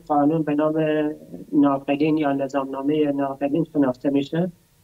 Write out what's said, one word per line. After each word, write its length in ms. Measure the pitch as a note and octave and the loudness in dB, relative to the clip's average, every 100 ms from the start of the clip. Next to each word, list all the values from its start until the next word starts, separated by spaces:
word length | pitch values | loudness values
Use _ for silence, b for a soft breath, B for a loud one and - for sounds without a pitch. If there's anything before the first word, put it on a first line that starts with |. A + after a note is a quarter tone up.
| - | 0
قانون 360 | D3 C#3+ E3 | 2 2 2
به 120 | D3+ D3 | 0 0
نام 200 | D#3 D#3 D#3 D3+ D3+ D3+ - F3 - | 0 0 0 0 -2 -6 -14 -16 -4
ناقلین 640 | - C#3+ C#3 C#3+ C#3+ D#3 D#3 | 2 2 2 -2 0 2 2
یا 160 | C#3+ | 0
نظامنامه 800 | C#3 C3+ C#3 C3+ C3+ C#3 D3+ D3 | 0 -2 -4 -4 -4 -2 0 0
ناقلین 560 | C#3 C#3 C#3 C#3+ D#3 D#3 | 0 -4 -4 -2 -2 -2
شناخته 360 | D3+ C3+ - D3 | 0 0 0 -2
می‌شه. 420 | C#3 C#3 D#3+ F3+ - _ _ | -2 -2 -2 -4 -6 _ _